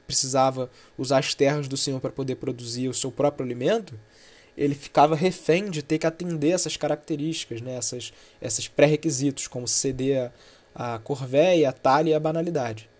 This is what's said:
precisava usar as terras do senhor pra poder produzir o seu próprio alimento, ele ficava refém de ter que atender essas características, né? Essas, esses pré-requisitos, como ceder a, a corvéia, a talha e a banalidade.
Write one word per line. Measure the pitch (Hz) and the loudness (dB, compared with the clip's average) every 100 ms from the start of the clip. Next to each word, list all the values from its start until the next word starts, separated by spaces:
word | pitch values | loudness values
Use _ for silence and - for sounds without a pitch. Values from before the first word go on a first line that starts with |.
| - | -4
precisava | - 131 135 131 131 123 - - - | -2 2 4 4 2 -6 -10 -18 -8
usar | 131 135 | 0 2
as | 131 | 2
terras | - 139 147 139 | 0 2 2 -2
do | 135 | -2
senhor | - 131 | -2 -2
pra | 131 | -6
poder | - 135 127 | -6 -6 -4
produzir | 131 123 120 120 127 | -6 -6 -8 -4 -4
o | |
seu | 120 131 | -2 -4
próprio | - 143 143 | 0 0 0
alimento, | 127 123 135 226 214 110 - _ - - - - | -6 -2 0 0 -2 -14 -20 _ -20 -20 -20 -2
ele | 147 | -2
ficava | 139 - - 147 | -2 0 4 4
refém | 160 185 175 - 165 208 | 4 0 0 2 2 0
de | 156 | -6
ter | 143 156 | -2 0
que | 160 | 0
atender | 160 175 165 143 | -4 -6 0 2
essas | 180 156 - | 2 0 -2
características, | 147 147 - 151 156 160 - 117 | -2 -4 -4 -4 -4 -6 -8 -10
né? | 120 127 | -8 -6
Essas, | 117 123 - - - _ | -6 -6 -12 -16 -20 _
esses | - - - | -4 -4 -2
pré-requisitos, | - 143 151 160 131 139 135 - | 4 6 6 0 0 -2 -2 -8
como | 127 123 | -8 -2
ceder | - 139 131 131 135 123 - - - _ | -2 -2 -2 0 0 -2 -8 -20 -20 _
a, | - 120 | -10 -8
a | 117 | -8
corvéia, | 110 139 131 135 170 175 143 | -6 -8 0 4 6 6 4
a | |
talha | - 135 139 160 | 2 4 4 4
e | |
a | 151 | 2
banalidade. | 156 160 175 165 120 107 - | 0 -2 -2 -2 -4 -6 -14